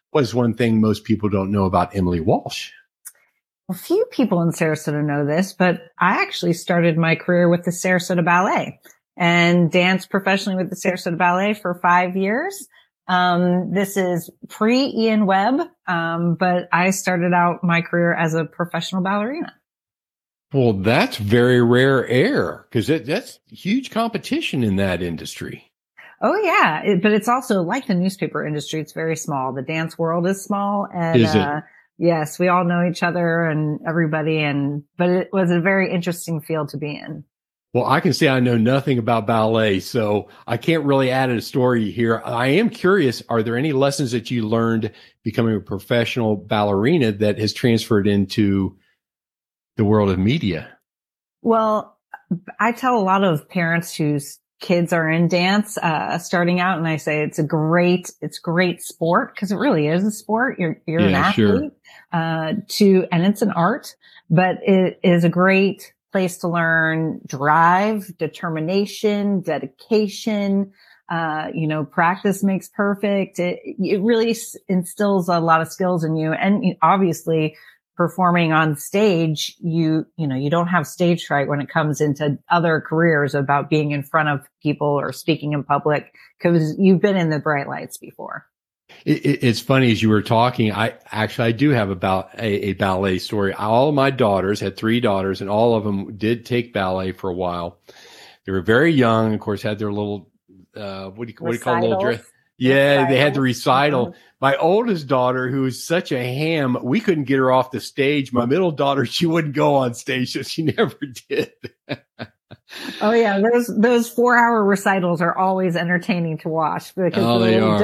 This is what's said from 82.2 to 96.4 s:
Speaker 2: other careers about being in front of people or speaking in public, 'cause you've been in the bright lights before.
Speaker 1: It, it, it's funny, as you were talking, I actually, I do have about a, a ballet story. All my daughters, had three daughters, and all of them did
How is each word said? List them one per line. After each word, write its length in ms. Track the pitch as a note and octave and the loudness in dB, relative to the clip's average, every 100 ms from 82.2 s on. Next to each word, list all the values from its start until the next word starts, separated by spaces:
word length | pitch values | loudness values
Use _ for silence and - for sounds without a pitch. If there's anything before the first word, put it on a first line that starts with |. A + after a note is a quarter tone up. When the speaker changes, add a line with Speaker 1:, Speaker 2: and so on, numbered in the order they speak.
| D3 C3+ - | -2 -4 -2
Speaker 2:
other 300 | F3 E3 D3+ | 0 2 0
careers 540 | - D#3+ E3+ D3+ C#3 | 0 2 2 2 0
about 340 | C#3+ C#3 C#3+ C#3 | -2 0 0 0
being 220 | D3+ D3 | 0 0
in 120 | D3 | -4
front 240 | C#3 D#3+ D3+ | -2 0 0
of 140 | C#3 - _ | -2 -6 _
people 260 | D3+ C#3+ D3 | -4 -2 0
or 240 | C#3+ C3+ | 0 -2
speaking 400 | - - D3+ D3 | -4 -4 -2 -2
in 100 | D3 | -4
public, 480 | B2+ C#3+ D3+ C#3+ - - - _ | -2 0 0 -2 -4 -20 -20 _
'cause 340 | F3 E3+ D#3 - | 2 2 2 2
you've 240 | F#3+ F3 | 4 6
been 120 | G3+ | 4
in 140 | G3 E3 | 2 0
the 100 | D3+ | -2
bright 300 | D#3 D3 C#3 | -2 -4 -4
lights 300 | D3 D3 - | -10 -12 -18
before. 480 | - - - - - _ _ _ _ - | -20 -16 -14 -16 -18 _ _ _ _ -6
Speaker 1:
It, 220 | - D#3 C#3+ | -2 0 0
it, 180 | C#3+ | 0
it's 160 | B2+ A2+ | 2 0
funny, 320 | - C3+ B2 | 2 4 4
as 100 | G#2 | 4
you 60 | A2 | 2
were 140 | G#2+ | 2
talking, 500 | - A2+ B2 B2 A2 | 2 2 2 2 -2
I 220 | G2+ A#2 - - | 0 -4 -6 -8
actually, 360 | G#2+ A2 - A#2 | -4 -4 -2 -2
I 40 | |
do 180 | A2 D3 | 2 2
have 200 | B2 G2 | 2 0
about 400 | F#2 F#2+ F#2+ - - | -2 -2 -2 -4 -8
a, 300 | A2+ G2+ G2+ | -4 -2 -2
a 40 | |
ballet 460 | F2+ G2+ F#2 G2 F#2 | -2 0 0 0 -2
story. 340 | - G#2 G2 | -4 -4 -4
All 400 | - G#2+ A#2 D3 | -4 0 2 2
my 180 | C#3+ C#3 | 2 0
daughters, 500 | C3 A2 G2 F#2+ G#2 | 2 2 2 0 -2
had 180 | G2+ - | -4 -4
three 220 | A2+ A#2+ | -2 0
daughters, 420 | A#2 G2 F#2+ F#2 | 0 0 -2 -4
and 80 | G2 | -2
all 240 | G#2 A#2+ | 2 2
of 100 | A2+ | 2
them 320 | G#2 G2 - G2+ | 0 -4 -6 -4
did 300 | G#2+ A#2+ | -2 -2